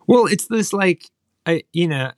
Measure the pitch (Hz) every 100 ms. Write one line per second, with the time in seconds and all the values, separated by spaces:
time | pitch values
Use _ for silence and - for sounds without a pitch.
0 | - 247 202 208 - 226 - 202 185 170
1 | - _ _ _ - 170 - 165 170 139
2 | 131